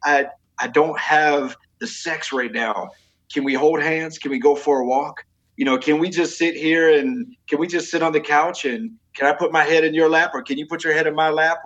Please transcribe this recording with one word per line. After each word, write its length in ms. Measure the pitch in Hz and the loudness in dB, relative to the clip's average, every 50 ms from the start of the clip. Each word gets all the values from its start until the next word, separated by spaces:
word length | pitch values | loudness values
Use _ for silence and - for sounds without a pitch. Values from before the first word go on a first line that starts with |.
| - | -2
I, 240 | 143 147 139 139 - - _ _ _ _ - | 0 2 2 0 -2 -8 _ _ _ _ -8
I 100 | 123 120 | -6 0
don't 300 | 120 151 151 160 151 - | 2 2 2 2 0 -4
have 580 | - - 151 151 156 151 143 143 135 127 - - _ _ _ - | -2 2 2 4 4 4 2 0 -2 -4 -8 -14 _ _ _ -14
the 80 | 123 | -12
sex 460 | 117 - - - 165 160 156 - - 139 | -12 -12 -10 -8 -8 -8 -8 -6 -6 -4
right 200 | 131 123 117 110 | -4 -4 -4 -4
now. 380 | 117 113 110 104 92 90 95 - _ _ _ _ _ _ - - | -4 -4 -4 -4 -6 -8 -10 -12 _ _ _ _ _ _ -8 -6
Can 120 | 147 135 | -4 -2
we 80 | 139 135 | -2 0
hold 280 | 131 143 156 160 151 147 | 2 4 4 4 2 0
hands? 360 | 160 160 160 160 160 156 - | 0 -2 -2 -4 -6 -10 -8
Can 120 | - 139 | -8 -6
we 80 | 139 127 | -2 2
go 160 | 120 147 143 | 4 4 4
for 260 | 147 - 147 143 131 | 4 2 0 2 2
a 60 | 127 | 2
walk? 380 | 123 127 139 147 151 - - - _ _ _ _ _ _ | 0 0 0 -2 -4 -8 -14 -18 _ _ _ _ _ _
You 100 | - 139 | -2 0
know, 100 | 135 131 | 0 0
can 220 | 127 - 151 151 156 | 0 2 2 2 2
we 100 | 170 185 | 2 0
just 300 | 175 170 170 147 - - | 0 -2 -2 -2 -2 -2
sit 160 | 165 170 165 | -2 -2 -2
here 420 | 147 156 160 160 165 165 160 156 147 | -2 0 0 2 4 6 6 6 4
and 380 | 135 131 127 123 117 - - _ _ - | 4 0 -4 -4 -8 -10 -14 _ _ -4
can 100 | - 143 | -2 -2
we 80 | 165 | -2
just 240 | 180 170 170 147 - | -2 -2 -4 -4 -4
sit 120 | - 165 165 | -2 -2 0
on 100 | 160 156 | 0 0
the 80 | 151 | 0
couch 440 | 151 - 151 147 156 175 175 - - | 0 2 2 2 2 0 -2 -4 -6
and 280 | 135 120 110 113 113 - - _ _ - | -6 -4 -6 -8 -10 -12 -16 _ _ -6
can 120 | - 139 | -2 0
I 60 | 139 147 | 0 0
put 180 | - 175 165 160 | 0 0 0 2
my 120 | 160 151 | 2 2
head 200 | 151 165 160 160 | 4 4 2 2
in 80 | 156 151 | 2 2
your 160 | 160 160 156 | 4 4 4
lap 220 | 160 160 170 175 151 | 4 4 2 0 -2
or 80 | 131 123 | -6 -6
can 140 | - 139 | -6 -6
you 100 | 139 151 | -6 -6
put 180 | 151 165 160 165 | -6 -8 -6 -2
your 100 | 165 151 | 0 0
head 120 | 156 160 | 0 0
in 80 | 156 151 | 0 0
my 140 | 156 160 160 | 0 0 0
lap?" 280 | 151 156 156 165 165 - - | 2 2 2 2 0 -2 -4